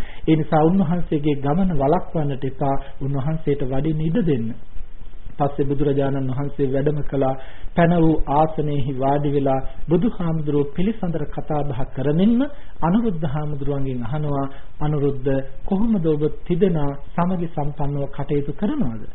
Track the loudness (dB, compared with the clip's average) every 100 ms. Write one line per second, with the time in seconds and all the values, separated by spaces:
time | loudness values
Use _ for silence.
0 | -4 -2 0 2 2 2 4 2 2 0
1 | 0 0 0 0 0 2 2 2 2 0
2 | 0 -2 -2 -2 -4 -2 0 0 -2 -4
3 | -2 -2 -2 -2 0 0 0 0 0 0
4 | 0 0 2 0 0 -4 -2 -2 -2 -4
5 | -6 -4 -4 -2 -2 0 0 2 2 2
6 | 0 0 -2 -2 -4 -2 0 0 0 0
7 | 0 0 -2 -2 -4 -4 -2 2 4 6
8 | 4 4 2 2 2 0 -2 0 0 0
9 | 0 2 2 0 2 2 0 0 2 2
10 | 2 0 0 0 0 0 0 0 0 0
11 | -2 -2 -2 -2 -2 0 0 0 -2 -2
12 | 0 2 4 2 0 -2 -4 0 2 2
13 | 0 0 -2 -2 -2 -2 0 0 -2 -2
14 | -2 -2 -2 -2 -2 -4 -6 -2 0 2
15 | 0 0 0 0 0 -2 0 2 2 2
16 | 2 2 0 0 0 2 2 2 0 -2
17 | -4 0 0 0 -2 -2 -2 0 0 0
18 | -2 -4 -2 -2 -2 -2 -2 0 0 -2
19 | -4